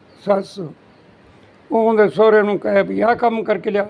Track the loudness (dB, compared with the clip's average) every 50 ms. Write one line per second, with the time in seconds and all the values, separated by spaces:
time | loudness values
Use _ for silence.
0 | _ _ _ _ -2 -2 -2 -2 -2 -8 -14 -14 -14 -16 -16 _ _ _ _ _
1 | _ _ _ _ _ -20 _ -20 -20 _ _ _ _ -4 -2 0 0 2 4 4
2 | 2 2 4 2 4 4 4 4 2 0 -2 -4 -4 0 0 0 0 0 -2 -2
3 | 0 0 0 0 0 -2 -2 -2 -4 -4 -4 -4 -4 -4 -2 -2 -4